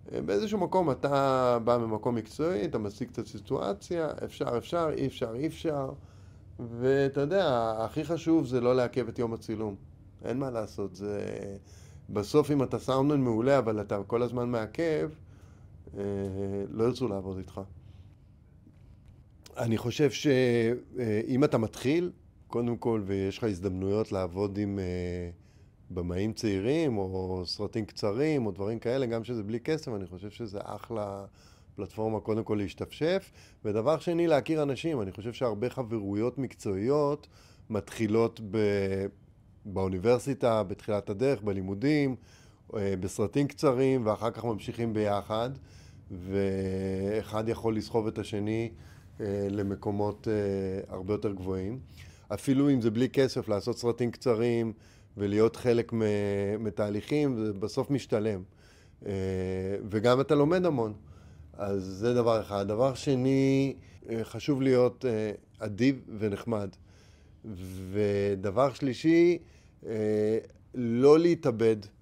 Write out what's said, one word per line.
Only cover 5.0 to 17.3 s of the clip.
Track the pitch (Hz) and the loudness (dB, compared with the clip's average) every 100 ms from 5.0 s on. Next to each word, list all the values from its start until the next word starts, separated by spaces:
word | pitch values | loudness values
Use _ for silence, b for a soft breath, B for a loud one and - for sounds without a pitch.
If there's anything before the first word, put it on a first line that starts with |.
| 131 | -4
אפשר, | - 117 117 | -4 -6 -4
אי | 156 | -6
אפשר, | 156 170 147 135 143 B B B B B - | -4 -4 -4 -6 -8 B B B B B -14
ואתה | 120 117 127 139 139 139 | -10 -2 2 4 4 2
יודע, | 143 190 170 123 113 110 | 0 2 4 2 0 0
הכי | 110 147 | -2 -4
חשוב | 151 165 160 165 135 | -4 -4 4 2 4
זה | 127 | 2
לא | 123 127 | 4 4
לעכב | 120 131 113 | 2 0 -2
את | 104 | -2
יום | 117 | -2
הצילום. | 113 - 107 107 98 - - - - 107 | -4 -6 -4 -4 -6 -14 -20 -20 -12 -6
אין | 120 | -4
מה | 139 | -2
לעשות, | 117 104 - 98 90 | -4 -6 -6 -8 -6
זה, | 101 104 101 107 101 98 B B B B - | -6 -4 -6 -6 -8 -12 B B B B -6
בסוף | 101 101 147 143 | -4 2 2 4
אם | 143 | 2
אתה | 123 113 | 2 -2
סאונדמן | 95 131 139 147 | 0 2 4 4
מעולה, | 123 110 123 139 | 4 4 4 4
אבל | 113 107 | 4 0
אתה | 101 104 98 | -2 -4 0
כל | 117 | 0
הזמן | 120 123 120 | 0 -2 -2
מעכב, | 120 107 - 165 151 156 156 - B B B B B - 104 | -2 -2 -2 0 0 -2 -6 -20 B B B B B -16 -8
אה, | 101 98 98 95 98 98 98 | -4 -4 -4 -4 -4 -4 -6
לא | - | 0
ירצו | 117 123 127 | 0 0 -4
לעבוד | 98 95 | -4 -6